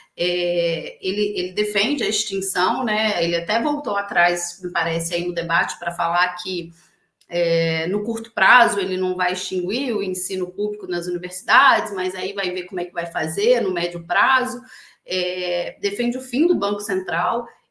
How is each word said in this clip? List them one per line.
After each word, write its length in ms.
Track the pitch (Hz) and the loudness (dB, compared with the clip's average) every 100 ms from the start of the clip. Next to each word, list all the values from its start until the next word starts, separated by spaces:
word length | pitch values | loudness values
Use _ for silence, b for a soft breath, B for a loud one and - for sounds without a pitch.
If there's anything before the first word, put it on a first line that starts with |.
| B - | B -4
É, 840 | 180 180 175 175 170 160 147 - 190 | -2 0 0 0 0 -2 -6 -8 -4
ele, 320 | 208 208 196 | 0 0 -2
ele 140 | 185 | -4
defende 500 | 185 208 208 226 285 | -2 0 2 0 0
a 60 | 202 | -2
extinção, 760 | 208 - 196 190 185 190 254 | -2 -2 -4 -2 0 0 0
né? 380 | 240 214 220 185 | 0 0 0 0
Ele 140 | 170 170 | 0 0
até 240 | 170 220 | 0 0
voltou 360 | 294 285 233 202 | 0 -2 -2 -4
atrás, 640 | 202 180 175 175 - - | -2 2 2 2 -4 -8
me 80 | 180 | -6
parece, 440 | 175 165 165 165 | -4 -2 -2 -2
aí 120 | 175 175 | -2 -2
no 80 | |
debate 440 | 170 160 170 190 - | -4 0 0 0 -4
pra 140 | 175 | -6
falar 420 | 170 170 175 185 - | -2 0 2 0 -2
que, 360 | 190 180 165 b b b b _ - | -6 -6 -8 b b b b _ -6
é, 580 | 175 170 165 165 160 165 | 0 2 2 2 0 0
no 140 | 208 | -2
curto 300 | 214 220 - | -2 -6 -6
prazo 480 | - 196 247 220 196 | 2 6 8 8 4
ele 160 | 185 185 | -2 0
não 180 | 185 | 0
vai 200 | 180 180 | 0 0
extinguir 600 | 190 - 185 175 240 277 | -2 -4 -4 -2 -2 -2
o 80 | 208 | -2
ensino 480 | 190 180 - 185 180 | -2 -4 -4 -4 -6
público 360 | 190 208 208 185 | -4 -6 -6 -6
nas 200 | 175 175 | -6 -4
universidades, 840 | 175 180 - - 233 277 220 - | -6 -6 -8 2 6 6 6 2
mas 220 | 190 185 | -4 -4
aí 180 | 190 190 | -4 -6
vai 180 | 202 185 | -4 -4
ver 140 | 180 | -4
como 160 | 180 185 | -6 -6
é 60 | 175 | -6
que 60 | |
vai 120 | 180 170 | -6 -6
fazer 540 | 175 160 170 220 247 | -4 -4 2 4 4
no 120 | 196 | 2
médio 340 | 175 175 170 - | 0 -2 -4 -2
prazo. 540 | 190 240 262 233 240 - B B B | 2 4 4 2 -6 -12 B B B
É, 720 | - 185 180 185 180 175 175 - | -6 -2 -2 -2 -2 -2 -2 -4
defende 360 | 202 202 240 254 | -4 0 0 -2
o 60 | |
fim 240 | - 247 349 | -2 2 4
do 80 | |
Banco 260 | 220 202 208 | 4 0 -2
Central. 680 | - 185 180 165 190 240 240 B B | -2 -4 -2 -2 0 -2 -4 B B